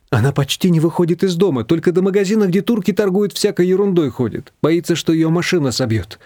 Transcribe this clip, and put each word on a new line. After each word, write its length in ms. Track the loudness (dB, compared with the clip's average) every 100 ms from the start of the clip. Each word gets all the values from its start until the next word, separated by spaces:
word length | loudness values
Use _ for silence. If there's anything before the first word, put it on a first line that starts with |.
| _
«Она 200 | 0 2
почти 400 | 0 -2 0 2
не 80 | 2
выходит 440 | 2 0 0 0
из 120 | 0 2
дома, 280 | 0 0
только 280 | 0 0 2
до 100 | 2
магазина, 440 | 0 0 0 0 2
где 160 | 0
турки 300 | 0 -2 0
торгуют, 400 | 0 0 0 -2
всякой 340 | 0 -2 0 0
ерундой 420 | 2 2 2 0
ходит. 420 | -2 -4 -4 -12 _
Боится, 340 | 0 0 0 -2
что 180 | 0
её 160 | 0 2
машина 420 | 0 0 0 0
собьёт», 480 | -2 -2 -2 -4 -16